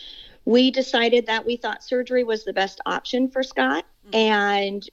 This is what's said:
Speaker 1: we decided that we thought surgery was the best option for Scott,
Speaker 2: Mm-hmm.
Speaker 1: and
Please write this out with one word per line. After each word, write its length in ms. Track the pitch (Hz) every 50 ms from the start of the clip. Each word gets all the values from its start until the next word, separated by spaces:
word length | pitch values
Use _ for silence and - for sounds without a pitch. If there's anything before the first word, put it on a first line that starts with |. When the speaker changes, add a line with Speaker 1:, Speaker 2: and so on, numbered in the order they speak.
| - - - - - - - - -
Speaker 1:
we 260 | - 220 247 254 262
decided 540 | 247 269 254 - - 240 233 233 233 240 226 226
that 180 | 220 226 214
we 120 | 220 240 233
thought 260 | - 226 - - -
surgery 400 | - 254 254 247 247 254 254 247
was 220 | 226 220 214 -
the 80 | 202 -
best 260 | 190 190 196 - - -
option 440 | - 180 175 - - - 247 262 254
for 140 | - 262 262
Scott, 420 | 262 - - 262 254 277 320 - _ _ _ _ -
Speaker 2:
Mm-hmm. 80 | -
Speaker 1:
and 720 | - - 220 214 208 202 202 202 202 202 196 196 202 196 -